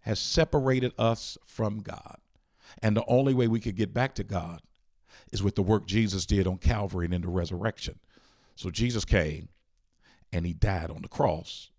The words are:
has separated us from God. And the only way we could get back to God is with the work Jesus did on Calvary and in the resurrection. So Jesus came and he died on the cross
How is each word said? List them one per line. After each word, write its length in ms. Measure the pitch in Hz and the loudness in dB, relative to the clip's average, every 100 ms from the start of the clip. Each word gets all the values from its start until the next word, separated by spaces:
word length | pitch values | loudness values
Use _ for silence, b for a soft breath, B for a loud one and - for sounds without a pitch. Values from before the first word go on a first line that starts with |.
has 180 | - 107 | -4 -4
separated 720 | - - 156 147 131 131 127 - | 0 0 2 2 2 2 0 0
us 380 | 113 113 - - _ | 0 0 -6 -14 _
from 340 | - 110 107 | -4 -4 -4
God. 380 | 98 - - - _ _ B B B B | -10 -14 -16 -20 _ _ B B B B
And 140 | 110 107 | 2 2
the 100 | - | 4
only 260 | 123 139 | 4 6
way 140 | 127 117 | 4 4
we 120 | 113 | 2
could 160 | 113 95 | 0 -2
get 180 | 107 | -2
back 200 | 120 135 - | 0 -2 -2
to 80 | |
God 380 | 101 98 82 85 _ _ _ _ B B B | -4 -4 -6 -12 _ _ _ _ B B B
is 100 | 92 | -2
with 140 | 98 - | 0 2
the 80 | |
work 240 | 95 107 87 | 4 2 4
Jesus 380 | 101 110 95 - | 2 2 0 0
did 200 | 101 92 | 2 2
on 140 | 90 | 2
Calvary 460 | 123 113 101 90 85 | 2 2 -2 -2 -2
and 80 | |
in 80 | 87 | -2
the 60 | 87 | -2
resurrection. 720 | 90 85 87 107 - - - _ b b b b - | -2 -2 -2 -4 -4 -12 -12 _ b b b b -10
So 140 | 92 | -8
Jesus 340 | 82 120 117 | -2 0 0
came 460 | - 98 78 76 80 _ _ _ _ _ b b _ | 2 2 2 -4 -12 _ _ _ _ _ b b _
and 140 | 90 85 | -4 -2
he 80 | |
died 380 | 80 104 95 82 | 0 0 0 -6
on 100 | 78 | -10
the 60 | - | -12
cross 640 | - 139 80 - - - | -2 0 0 -6 -16 -18